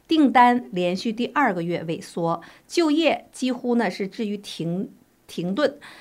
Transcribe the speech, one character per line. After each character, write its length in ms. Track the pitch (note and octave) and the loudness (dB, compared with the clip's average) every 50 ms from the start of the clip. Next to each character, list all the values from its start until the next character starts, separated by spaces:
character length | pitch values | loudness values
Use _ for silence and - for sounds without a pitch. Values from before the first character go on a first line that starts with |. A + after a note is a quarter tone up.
| _ | _
订 240 | - E4 D#4 D4 A#3+ | 0 2 4 4 6
单 380 | A3+ B3+ B3 B3 B3 B3 A#3+ - | 6 6 6 6 6 2 0 -4
连 240 | - F3+ F3+ F3 F3+ | -4 -2 0 0 0
续 160 | F#3 - A#3 | -2 -2 -4
第 160 | G#3+ A3+ A#3+ B3 - | -4 -4 -4 -2 0
二 180 | D4 C#4 A3+ F#3 | 0 0 0 0
个 80 | F3 | -2
月 220 | E3+ E3+ E3+ - E3 | -2 -2 -4 -4 -4
萎 160 | E3 D#3+ - | -6 -6 -8
缩， 400 | - - - F3 E3+ E3 E3+ - - - - - _ | -8 -10 -6 -4 -2 -2 -2 -4 -6 -12 -20 -20 _
就 240 | - - E4+ E4+ D4+ | -4 -2 0 2 2
业 380 | D4 D#4+ E4 C#4 - - - - - | 2 2 2 2 0 0 -4 -10 -8
几 180 | - B3+ B3+ | -4 -4 -2
乎 240 | B3 B3+ - B3 A#3+ | -2 -2 -2 0 2
呢 160 | A#3+ A3 F3+ | 2 2 0
是 160 | - - G3+ | -2 -4 -6
至 180 | F#3+ - - A3+ | -6 -6 -6 -6
于 120 | G3+ G#3 | -6 -6
停， 520 | G3+ - - - - D#3+ E3+ E3+ F#3 - - - - _ _ _ _ _ | -8 -10 -12 -10 -6 -4 -4 -4 -4 -6 -8 -12 -18 _ _ _ _ _
停 260 | - - - E3+ F3+ G3 | -12 -8 -6 -4 -4 0
顿。 240 | B3+ D4+ C#4+ - - - - - - | 0 0 0 -2 -6 -16 -20 -20 -20